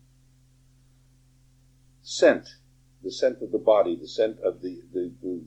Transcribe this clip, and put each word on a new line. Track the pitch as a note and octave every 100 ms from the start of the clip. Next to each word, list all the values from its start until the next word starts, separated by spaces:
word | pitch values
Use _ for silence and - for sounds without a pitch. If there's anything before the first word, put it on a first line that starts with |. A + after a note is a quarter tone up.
| _ _ _ _ _ _ _ _ _ _ _ _ _ _ _ _ _ _ _ _
Scent, | - - E3 G#2+ - - _ _ _ _
the | F#2+
scent | - C3 A#2+
of | G#2
the | G#2
body, | - G#2 F#2 E2+
the | D#2
scent | - A2 A2
of | F#2+ F2+
the, | F2+ F2 -
the, | F#2 F2+ F2
the | F2+ F2